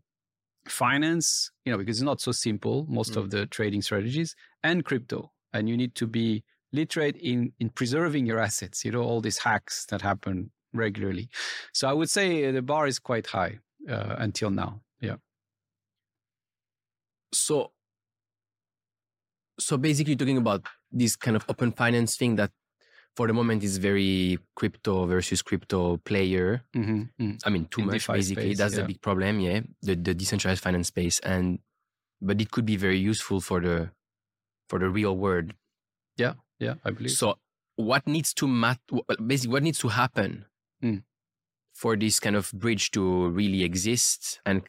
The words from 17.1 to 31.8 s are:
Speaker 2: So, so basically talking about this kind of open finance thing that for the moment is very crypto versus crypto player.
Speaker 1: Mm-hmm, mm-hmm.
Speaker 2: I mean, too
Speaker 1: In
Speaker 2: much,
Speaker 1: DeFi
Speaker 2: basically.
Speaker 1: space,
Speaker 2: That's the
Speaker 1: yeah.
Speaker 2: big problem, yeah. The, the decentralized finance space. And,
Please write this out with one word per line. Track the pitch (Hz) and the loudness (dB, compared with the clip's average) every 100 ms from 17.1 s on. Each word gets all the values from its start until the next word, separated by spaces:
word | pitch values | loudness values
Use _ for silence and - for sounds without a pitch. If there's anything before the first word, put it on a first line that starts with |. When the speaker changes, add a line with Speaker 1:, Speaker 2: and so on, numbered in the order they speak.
| _ _ | _ _
Speaker 2:
So, | - - 147 - - _ _ _ _ _ _ _ _ _ _ _ _ _ _ _ _ _ - | -4 0 0 -2 -8 _ _ _ _ _ _ _ _ _ _ _ _ _ _ _ _ _ -10
so | - 139 | -2 0
basically | 156 147 151 127 | 2 2 2 2
talking | 135 131 | 2 4
about | 113 98 - - _ | 4 2 -2 -16 _
this | 123 117 - | 2 2 2
kind | - 110 | 2 2
of | - | 0
open | - 123 | 0 0
finance | - 120 120 117 - | 2 2 4 2 2
thing | 123 107 | 2 4
that | 101 - _ _ _ - _ - | 0 -2 _ _ _ -20 _ -2
for | 113 | 0
the | |
moment | 113 117 107 | 2 2 2
is | 101 95 | 0 0
very | 98 98 98 95 90 90 - - | 2 4 4 4 2 0 -2 -4
crypto | 107 - - 95 90 | -4 -2 -2 0 2
versus | 92 87 92 | 2 2 -2
crypto | - 92 - 95 87 85 | -2 -4 0 0 2 0
player. | - 101 95 92 90 120 - 127 | 0 0 2 2 2 0 -2 -4
Speaker 1:
Mm-hmm, | 107 107 117 - | 0 -2 -4 -4
mm-hmm. | 110 - 104 | -4 -2 -2
Speaker 2:
I | |
mean, | 98 85 | -2 -2
too | - | -2
Speaker 1:
In | 98 | -2
Speaker 2:
much, | 107 - | -2 0
Speaker 1:
DeFi | 107 | 0
Speaker 2:
basically. | 95 98 | 0 -2
Speaker 1:
space, | 107 101 | -2 0
Speaker 2:
That's | 101 104 | 0 0
the | |
Speaker 1:
yeah. | 95 | -4
Speaker 2:
big | 95 | -4
problem, | - 95 98 107 | -2 0 2 2
yeah. | 90 101 117 - | 2 0 -4 -8
The, | 95 87 | -2 -2
the | 87 87 | 0 -2
decentralized | 95 101 92 92 | -2 0 0 0
finance | 95 90 87 | 0 0 0
space. | - 87 - | 0 0 0
And, | - 92 90 90 - _ | 0 0 0 -2 -8 _